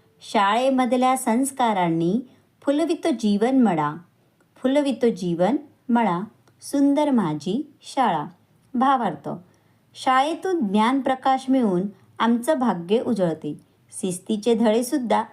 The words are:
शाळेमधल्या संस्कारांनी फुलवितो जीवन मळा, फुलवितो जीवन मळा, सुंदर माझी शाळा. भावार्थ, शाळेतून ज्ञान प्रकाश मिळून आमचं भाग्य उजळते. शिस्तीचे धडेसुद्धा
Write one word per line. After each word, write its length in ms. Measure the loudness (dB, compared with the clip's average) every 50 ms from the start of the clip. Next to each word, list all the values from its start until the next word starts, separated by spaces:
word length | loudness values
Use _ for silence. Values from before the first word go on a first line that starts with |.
| _ _ _ _ -12 -4
शाळेमधल्या 840 | 0 0 2 2 2 2 2 2 2 2 2 2 2 2 2 2 2
संस्कारांनी 1040 | 0 0 0 0 0 0 -2 -2 0 0 0 2 0 0 0 0 0 0 0 0 -2 -4 -8 -18 _ _ _ _ _
फुलवितो 480 | -2 0 0 0 0 0 -2 -2 -2 -2
जीवन 520 | -2 0 0 0 0 2 2 2 4 4
मळा, 340 | 4 4 2 0 -2 -4 -6 -8 -16 _ _ _ _ _ _ _ _ _ _
फुलवितो 520 | -4 -2 0 2 2 0 0 -2 0 0 0
जीवन 480 | 0 -2 -4 -4 0 0 2 0 0 -2 -4 -10 _ _ _ 0
मळा, 320 | 0 2 2 0 0 -2 -6 -10 -14 _ _ _ _ _
सुंदर 480 | -10 -4 0 2 2 4 4 2 2 2
माझी 600 | 2 2 0 0 -4 -4 -4 -4 -4 -4 -6 -10 _ _
शाळा. 420 | -20 -6 -2 0 0 2 0 -2 -4 -8 -14 _ _ _ _ _ _ _ -2
भावार्थ, 540 | 0 2 2 2 2 0 -4 -6 -6 -10 -12 -12 -12 -14 _ _ _ _ _ _ _ _ _ _
शाळेतून 720 | -4 0 2 2 2 2 0 -4 -4 -2 -2 -2 -2 -2
ज्ञान 340 | 0 0 2 2 2 0 0
प्रकाश 440 | 0 -2 -4 0 0 0 0 0 0 0
मिळून 340 | 2 2 2 2 0 0 -2 -4 -8 -14 _ _ _ -2
आमचं 360 | 0 0 0 0 0 -2 0
भाग्य 460 | 0 0 0 -2 -4 -2 0 0 0
उजळते. 600 | 0 -2 0 0 0 -2 -2 -4 -8 -10 -10 -12 -16 _ _ _ _ _ -12 -8
शिस्तीचे 540 | -6 -6 -6 -8 -4 -4 -4 -2 0 0 2
धडेसुद्धा 680 | 2 2 2 2 2 0 -2 -4 -4 -2 0 -2 -2 -2 -4